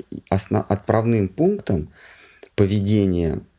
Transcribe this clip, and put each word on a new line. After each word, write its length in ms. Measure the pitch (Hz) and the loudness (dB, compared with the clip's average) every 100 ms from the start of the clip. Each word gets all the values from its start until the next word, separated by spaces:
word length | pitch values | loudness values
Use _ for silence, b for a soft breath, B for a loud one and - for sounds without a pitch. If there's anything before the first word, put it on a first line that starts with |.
| - - - | -16 -16 -4
осно-, 360 | 95 - 107 - | -4 -2 -4 -2
отправным 600 | 104 - 110 113 113 95 | -2 0 0 2 0 -2
пунктом 600 | - 180 208 - 87 - B B B B B B - | 0 0 0 -2 -4 -4 B B B B B B 0
поведения 840 | 98 104 98 107 98 87 82 - - | 0 0 2 2 2 2 0 -2 -8